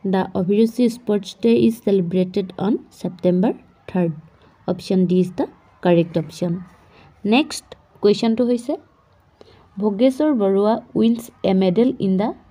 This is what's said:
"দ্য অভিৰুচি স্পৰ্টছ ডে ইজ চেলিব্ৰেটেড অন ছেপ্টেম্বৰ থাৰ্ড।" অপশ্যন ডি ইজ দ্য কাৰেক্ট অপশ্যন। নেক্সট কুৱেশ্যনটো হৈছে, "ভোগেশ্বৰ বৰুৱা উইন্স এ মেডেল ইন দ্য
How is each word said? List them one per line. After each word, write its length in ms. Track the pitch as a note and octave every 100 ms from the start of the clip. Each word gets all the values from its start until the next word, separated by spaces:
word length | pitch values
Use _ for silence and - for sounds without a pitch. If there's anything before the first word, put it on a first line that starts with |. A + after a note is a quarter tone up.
| G3
"দ্য 140 | F#3+ F#3+
অভিৰুচি 540 | G3 F3+ G3+ A3+ A#3+ B3
স্পৰ্টছ 480 | A#3 - G#3 G3+ -
ডে 100 | A#3
ইজ 200 | A#3 A3+ A3+
চেলিব্ৰেটেড 680 | - G3 E3+ F#3 F#3 G3+ F#3+ -
অন 180 | F#3+ - -
ছেপ্টেম্বৰ 600 | - F3+ F3+ F3+ F3+ G3+ - _ _ -
থাৰ্ড।" 240 | F#3 E3+ D3+ - _ _ _ -
অপশ্যন 400 | F3+ - F#3+ F3+
ডি 120 | F#3
ইজ 140 | F3+ -
দ্য 100 | E4 - _ _
কাৰেক্ট 360 | F3+ E3+ E3+ E3+
অপশ্যন। 400 | D3+ - F3 F3 F3+ _ _ - - _
নেক্সট 500 | G3+ A#3+ D4+ - _ - _ _
কুৱেশ্যনটো 460 | G3+ G#3 A3+ A3+ A#3+
হৈছে, 300 | A#3+ A#3+ D4+ _ _ _ _ _ _ - - _ -
"ভোগেশ্বৰ 540 | G#3+ G3+ C4 C4 D4+
বৰুৱা 480 | C4 G3 G3 G#3 A3 -
উইন্স 360 | - A3+ A#3 - _
এ 120 | -
মেডেল 380 | F#3+ F#3+ F3 B3 C4
ইন 180 | G3 F#3
দ্য 180 | A3 - _